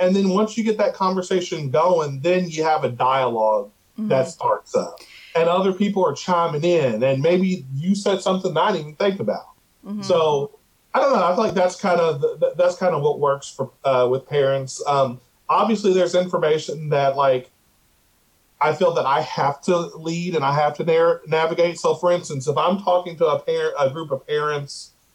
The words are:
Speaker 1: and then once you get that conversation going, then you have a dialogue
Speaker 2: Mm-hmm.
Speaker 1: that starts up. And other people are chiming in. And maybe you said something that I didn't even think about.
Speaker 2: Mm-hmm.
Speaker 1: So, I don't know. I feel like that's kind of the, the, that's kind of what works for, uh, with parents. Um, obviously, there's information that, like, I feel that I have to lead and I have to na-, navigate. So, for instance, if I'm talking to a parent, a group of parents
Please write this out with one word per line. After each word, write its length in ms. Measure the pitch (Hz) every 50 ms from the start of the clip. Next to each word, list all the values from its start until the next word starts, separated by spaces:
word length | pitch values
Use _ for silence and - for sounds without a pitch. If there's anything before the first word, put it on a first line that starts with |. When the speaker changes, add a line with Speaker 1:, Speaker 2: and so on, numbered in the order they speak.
Speaker 1:
and 140 | 180 180 190
then 140 | 196 196 190
once 260 | 180 196 214 208 -
you 60 | 233 214
get 140 | 226 214 214
that 160 | 208 196 -
conversation 760 | - 196 185 190 185 180 - 190 180 175 - 180 160 151 135
going, 500 | 123 151 165 180 180 165 156 143 135 135
then 280 | 135 170 180 185 180 170
you 140 | 156 156 156
have 200 | 160 127 - 131
a 40 | 123
dialogue 800 | 120 117 123 131 135 135 127 120 117 110 110 110 107 107 101 - _ _ _ _ _ -
Speaker 2:
Mm-hmm. 100 | 220 208
Speaker 1:
that 200 | - 131 - -
starts 460 | - - - 494 - - - - -
up. 260 | - 185 - - - - - - - - - -
And 140 | 165 165 170
other 200 | 175 190 190 196 190
people 280 | 190 208 208 202 196 180
are 80 | 160 135
chiming 500 | - - - 180 170 170 165 147 147 156
in. 380 | 175 175 165 139 127 110 107
And 180 | 127 135 135 131
maybe 440 | 143 165 180 180 190 185 185 143 131 131 135
you 200 | 139 160 185 202
said 280 | 202 - 214 196 190
something 320 | - 196 190 185 185 180 151
that 60 | 156
I 120 | 180 214
didn't 80 | 196 156 151 151
even 80 | 151
think 240 | _ 202 202 190 -
about. 280 | 110 104 98 - - - - _ _ _ _ _ -
Speaker 2:
Mm-hmm. 140 | - 208 214
Speaker 1:
So, 580 | 196 185 180 165 160 156 147 139 139 - - _ _ _ _ _ _ _ -
I 60 | 247
don't 120 | 294 277
know. 100 | 262 208
I 120 | 180 170 -
feel 100 | 247 220
like 80 | 196 160
that's 240 | 190 180 180 180 -
kind 220 | - 190 175 170
of 220 | 170 165 151 139
the, 140 | 156 156 - 151
the, 140 | 170 175 175
that's 200 | 170 180 180 180
kind 180 | - 185 180 160
of 80 | 147
what 180 | 143 147 - -
works 300 | 143 139 139 - - -
for, 200 | - - - - - _ -
uh, 240 | 139 131 127 123 123
with 160 | 127 131 -
parents. 560 | - 143 143 139 135 135 135 135 131 - - -
Um, 340 | 147 143 139 135 123 123 - _ _ _ _ _ -
obviously, 420 | 156 185 208 220 226 202 - 196
there's 220 | 185 185 175 170 -
information 720 | 180 185 180 180 170 160 151 156 156 - - 147 156 156 151
that, 280 | 151 143 139 139 135
like, 340 | 139 139 135 127 127 - - _ _ _ _ _ _ _ _ _ _ _ _ _ _ _ _ _ _ _ _ _ _
I 120 | - 151 156
feel 200 | - 185 170 151
that 120 | 151 156
I 140 | 135 139 147
have 380 | 156 - - - 143 143 151 -
to 140 | - - 175
lead 600 | 170 170 143 - - 160 165 170 170 175 180 170
and 80 | 156 131
I 80 | 139 143
have 200 | 147 151 147 147 -
to 60 | 160
na-, 340 | 170 160 165 165 170 165 - -
navigate. 520 | 151 160 160 160 160 170 170 170 170 165 -
So, 160 | - 165 156
for 180 | - 175 175
instance, 340 | 175 175 175 - 151 135 131
if 100 | 151 135
I'm 220 | 151 156 175 196 196
talking 360 | - 185 180 180 175 180 170 156
to 80 | 170
a 140 | 156 147 -
parent, 340 | - - 160 165 156 160 156 147
a 120 | 143 131
group 200 | 135 160 160 147
of 160 | 139 - -
parents 640 | - 151 147 147 151 151 147 143 139 - - - - _ _ _ _ _